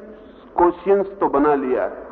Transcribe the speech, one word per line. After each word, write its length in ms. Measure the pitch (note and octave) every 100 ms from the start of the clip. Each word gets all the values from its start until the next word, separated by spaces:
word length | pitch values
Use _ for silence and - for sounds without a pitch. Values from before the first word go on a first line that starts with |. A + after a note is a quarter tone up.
| - - - - - -
कोशिएंस 500 | F3 E3+ F#3+ G3 F#3+ -
तो 80 | D3+
बना 280 | C#3 D3+ C#3
लिया 280 | B2+ A2+
है, 240 | F#2+ - -